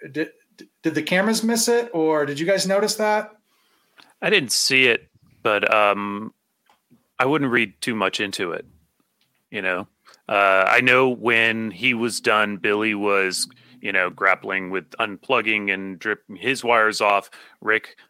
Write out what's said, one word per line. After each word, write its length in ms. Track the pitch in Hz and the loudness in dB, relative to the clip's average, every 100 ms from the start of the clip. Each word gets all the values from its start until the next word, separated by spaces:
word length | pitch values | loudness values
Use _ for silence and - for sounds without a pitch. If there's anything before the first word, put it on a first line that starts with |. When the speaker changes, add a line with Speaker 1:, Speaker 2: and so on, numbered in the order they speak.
| 156 | -10
Speaker 1:
Did, 200 | 147 160 - _ - - _ | -8 -8 -10 _ -20 -20 _
did 140 | 165 151 | -4 -4
the 60 | |
cameras 420 | 151 180 208 220 | 0 0 2 0
miss 240 | 226 233 240 | 0 0 2
it, 200 | 240 233 | 0 0
or 320 | 170 156 151 143 | 0 0 0 -2
did 140 | 143 | -2
you 60 | 165 | -2
guys 220 | 190 185 | 0 0
notice 280 | 196 208 - | 0 0 -2
that? 360 | 214 214 214 - _ _ _ _ _ _ - _ | 0 -2 -4 -14 _ _ _ _ _ _ -20 _
Speaker 2:
I 80 | 170 | 0
didn't 220 | 202 123 | 0 0
see 360 | - - 131 127 | -2 2 4 4
it, 220 | 113 - _ _ _ | 2 -4 _ _ _
but, 320 | 113 104 - | 0 0 4
um, 600 | 110 104 101 101 101 110 - _ _ _ _ _ _ _ - | 4 4 2 -4 -6 -10 -16 _ _ _ _ _ _ _ -2
I 60 | 127 | 0
wouldn't 260 | 156 139 | 0 2
read 220 | 120 107 - | 0 0 -4
too 140 | - 110 | -6 -2
much 240 | 95 - | -2 -2
into 320 | 104 - 90 | -4 -4 -6
it, 140 | 82 - _ _ _ _ _ _ _ _ | -6 -12 _ _ _ _ _ _ _ _
you 120 | 110 | -6
know? 260 | 95 90 - _ _ _ - | -4 -4 -8 _ _ _ -2
Uh, 360 | 101 101 95 95 | 2 6 6 6
I 120 | 120 | 4
know 300 | 127 127 131 | 4 4 4
when 600 | 117 113 113 113 113 110 | 0 0 2 0 -2 -6
he 220 | 87 127 | -4 -4
was 280 | 117 120 - | -2 -4 -2
done, 340 | 120 107 104 101 | 0 2 0 -2
Billy 400 | 104 104 110 104 | -2 0 0 -2
was, 540 | 101 98 95 87 - - _ - | 0 0 0 -4 -8 -12 _ -12
you 100 | 104 | -4
know, 180 | 98 90 | -2 -2
grappling 600 | - 95 92 101 95 92 | 0 0 0 -2 -6 -4
with 200 | 95 80 | -8 -8
unplugging 840 | - 110 95 - 123 110 107 101 | -6 -6 -6 -2 -2 0 -2 -2
and 260 | 95 98 90 | -4 -6 -8
dripping 380 | 110 104 - 92 | -6 -8 -10 -8
his 260 | 110 127 | -6 -4
wires 380 | 120 117 110 104 | 0 2 2 2
off. 280 | 107 101 - - - _ | 0 0 -2 -14 -20 _
Rick, 380 | 107 110 - - | -2 -2 -4 -18